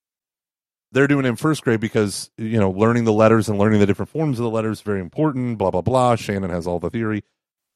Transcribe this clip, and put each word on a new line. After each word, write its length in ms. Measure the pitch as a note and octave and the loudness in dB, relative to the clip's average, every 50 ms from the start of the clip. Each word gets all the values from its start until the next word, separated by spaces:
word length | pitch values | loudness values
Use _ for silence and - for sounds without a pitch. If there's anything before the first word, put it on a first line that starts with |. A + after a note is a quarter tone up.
| _ _ _ _ _ _ _ _ _ _ _ _ _ _ _ _ _ _ | _ _ _ _ _ _ _ _ _ _ _ _ _ _ _ _ _ _
They're 160 | - C3 C#3 C#3 | 0 0 2 2
doing 180 | C#3+ C#3 C3 | 2 2 0
it 40 | B2+ | 0
in 60 | A2+ | -2
first 280 | - - D#3 D3+ - - | 0 -2 -2 -2 0 0
grade 160 | C3 A2+ G#2+ | 0 0 0
because, 520 | A2 - - A#2 G#2 G2+ F2+ - - - _ - | 0 -2 0 0 0 0 -2 -6 -12 -14 _ -10
you 220 | A2+ A2 A#2 A2 | -6 -2 0 2
know, 120 | G2 F#2+ | 2 0
learning 340 | F#2 F#2+ G#2+ A2+ A#2 A#2+ A#2 | 2 2 2 2 2 2 2
the 80 | A2+ G#2+ | 2 4
letters 340 | G#2+ A2 A2 A2+ A2+ G2+ - | 4 6 6 6 4 2 0
and 120 | G#2 G2 | 0 0
learning 200 | G2+ G#2+ G#2+ G#2 | 2 2 4 4
the 60 | G2+ | 4
different 240 | G2 G2 - G2+ - | 2 2 -2 -6 -6
forms 300 | - D3 D#3+ D3+ C3 A2 | -6 -4 -4 -2 -2 -2
of 40 | A#2+ | -4
the 60 | A2+ | -2
letters 300 | A2 A2+ A2 A2 G#2 - | -2 -2 -2 -4 -4 -6
is 20 | |
very 180 | - G#2 G2+ G2 | -6 -6 -6 -6
important, 600 | F2+ E2+ - - D#3 D#3 C3+ B2+ B2+ B2 A#2 G#2 | -6 -8 -4 -2 -2 -2 0 -2 -4 -4 -2 -2
blah, 100 | G2 F#2 | 0 0
blah, 120 | F2 F2+ | 0 0
blah. 340 | E2 G#2+ B2+ B2+ B2+ B2 A#2 | 0 0 2 2 4 2 2
Shannon 340 | A2 - - G2+ G2 G2 F2+ | 0 -2 -4 -4 -4 -4 -4
has 160 | F2 F2 D#2+ | -4 -6 -4
all 140 | F2+ F2 E2+ | -4 -6 -4
the 100 | E2+ E2+ | -6 -6
theory. 340 | - A2+ A2+ G#2+ G#2+ G#2 - _ _ _ _ _ _ _ _ _ _ | -4 -4 -4 -4 -4 -4 -6 _ _ _ _ _ _ _ _ _ _